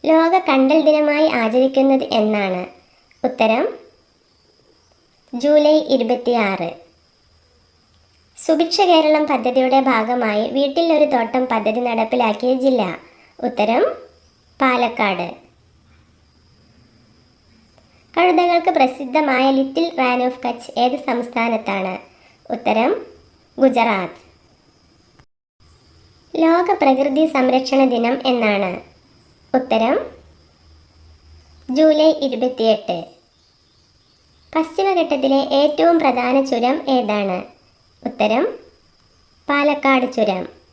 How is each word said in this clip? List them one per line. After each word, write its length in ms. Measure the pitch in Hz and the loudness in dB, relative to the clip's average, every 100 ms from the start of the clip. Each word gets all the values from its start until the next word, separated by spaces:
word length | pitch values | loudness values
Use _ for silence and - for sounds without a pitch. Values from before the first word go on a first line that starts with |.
ലോക 340 | 302 320 330 370 | 4 2 4 0
കണ്ടൽ 400 | 359 269 262 311 | 2 2 4 4
ദിനമായി 480 | 302 302 302 294 311 | 4 2 2 2 0
ആചരിക്കുന്നത് 720 | 247 220 247 262 269 269 269 - | 0 0 0 0 2 2 2 0
എന്നാണ്? 540 | 226 214 208 190 185 180 - _ _ _ _ | -2 0 -2 -2 -4 -8 -16 _ _ _ _
ഉത്തരം 380 | 254 254 220 233 392 - - _ _ _ _ _ _ _ _ _ _ _ _ _ _ | -6 -2 0 0 -4 -6 -20 _ _ _ _ _ _ _ _ _ _ _ _ _ _
ജൂലൈ 440 | 240 285 302 294 311 302 | -4 2 4 6 4 2
ഇരുപത്തിയാറ്. 800 | 262 226 240 247 233 202 185 170 - - _ _ _ _ _ _ _ _ _ _ _ _ _ _ - | 0 0 -2 0 0 0 -2 -6 -10 -20 _ _ _ _ _ _ _ _ _ _ _ _ _ _ -10
സുഭിക്ഷ 380 | - 311 330 - | -2 0 0 2
കേരളം 440 | 370 320 302 302 302 | 4 4 4 2 0
പദ്ധതിയുടെ 540 | 262 247 254 254 269 | -2 0 0 2 2
ഭാഗമായി 640 | 262 233 220 247 226 208 226 | 2 0 -2 -2 -2 -2 -2
വീട്ടിൽ 360 | 269 277 285 339 | -2 -2 0 0
ഒരു 120 | 302 | 2
തോട്ടം 400 | 294 262 226 254 | 2 2 0 -2
പദ്ധതി 360 | 254 226 214 220 | -2 -2 -2 -2
നടപ്പിലാക്കിയ 720 | 240 226 220 254 226 208 247 | -4 -2 -2 0 0 0 -2
ജില്ല? 280 | 262 269 254 185 - - _ _ - | 0 2 2 -2 -6 -16 _ _ -8
ഉത്തരം 440 | 247 - 214 240 539 - - _ _ _ _ _ | -6 -2 0 2 0 -4 -16 _ _ _ _ _
പാലക്കാട്. 680 | 262 247 240 240 208 180 170 - _ _ _ _ _ _ _ _ _ _ _ _ _ _ _ _ _ _ _ _ _ _ _ _ _ _ _ | 0 0 -2 -2 -4 -4 -8 -12 _ _ _ _ _ _ _ _ _ _ _ _ _ _ _ _ _ _ _ _ _ _ _ _ _ _ _
കഴുതകൾക്ക് 560 | - 359 339 349 339 339 | 0 2 2 2 2 2
പ്രസിദ്ധമായ 800 | 320 254 - 269 285 302 254 269 | 2 0 0 -4 -2 0 2 2
ലിറ്റിൽ 360 | 269 269 330 339 - | 2 0 -2 -4 -2
റാൻ 280 | 254 247 254 | -2 0 -2
ഓഫ് 140 | 254 | -4
കച്ച് 320 | 240 233 - - | -8 -8 -8 -2
ഏത് 200 | 247 262 269 | 0 -2 -4
സംസ്ഥാനത്താണ്? 920 | 240 240 233 233 220 196 196 185 196 - _ _ _ - | -6 -4 -4 -2 -2 -4 -6 -6 -8 -14 _ _ _ -10
ഉത്തരം 400 | - - 214 254 440 - - _ _ _ - | -6 -2 0 0 -2 -8 -20 _ _ _ 0
ഗുജറാത്ത്. 640 | 262 247 233 196 175 - _ _ _ _ _ _ _ _ _ _ _ _ _ _ _ _ _ _ _ _ _ | 2 2 0 -2 -6 -12 _ _ _ _ _ _ _ _ _ _ _ _ _ _ _ _ _ _ _ _ _
ലോക 320 | - 320 339 359 | 0 2 2 0
പ്രകൃതി 500 | 392 277 262 277 269 311 | 0 2 2 0 0 0
സംരക്ഷണ 540 | 269 254 254 262 269 | 0 2 0 0 2
ദിനം 340 | 269 233 233 262 269 | 2 2 -2 -2 -2
എന്നാണ്? 460 | 247 220 202 190 185 - _ _ _ _ _ _ | -2 0 -2 -4 -8 -14 _ _ _ _ _ _
ഉത്തരം 420 | 254 254 220 226 381 - - - _ _ _ _ _ _ _ - _ _ - _ _ - | -4 0 0 0 -2 -6 -18 -20 _ _ _ _ _ _ _ -20 _ _ -20 _ _ -6
ജൂലൈ 400 | 262 311 302 311 311 | 2 4 6 2 2
ഇരുപത്തിയെട്ട്. 760 | 277 226 254 254 220 208 - 175 160 - _ _ _ _ _ _ _ _ _ _ _ _ _ | -4 -2 -4 0 0 0 -2 -8 -10 -20 _ _ _ _ _ _ _ _ _ _ _ _ _
പശ്ചിമഘട്ടത്തിലെ 880 | 320 320 - 392 359 330 285 269 277 - | -4 -4 -2 0 0 0 0 2 0 2
ഏറ്റവും 440 | 277 294 302 330 330 | 2 2 2 2 4
പ്രധാന 460 | 277 247 247 269 | 2 0 0 0
ചുരം 320 | 269 240 240 285 269 | 0 0 0 -2 0
ഏതാണ്? 460 | 254 214 208 196 180 - _ _ _ _ _ | 0 0 -2 -2 -6 -8 _ _ _ _ _
ഉത്തരം 420 | - - 214 233 427 - - _ _ _ _ _ _ _ - | -12 -2 0 0 -2 -6 -18 _ _ _ _ _ _ _ -4
പാലക്കാട് 580 | 285 294 294 277 262 254 | 0 0 0 0 0 -2
ചുരം. 320 | 254 202 185 175 - _ | -2 -2 -2 -8 -16 _